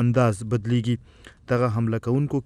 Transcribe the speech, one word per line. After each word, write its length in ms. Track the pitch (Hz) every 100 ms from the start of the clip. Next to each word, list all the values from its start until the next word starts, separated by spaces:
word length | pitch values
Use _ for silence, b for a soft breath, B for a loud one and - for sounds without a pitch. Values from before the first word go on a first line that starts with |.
انداز 400 | 120 120 120 101 110
بدلیږي. 440 | 120 110 120 117 120 B B B B -
دغه 200 | 123 123 110
حمله 260 | 113 110 117
کوونکو 340 | 127 143 143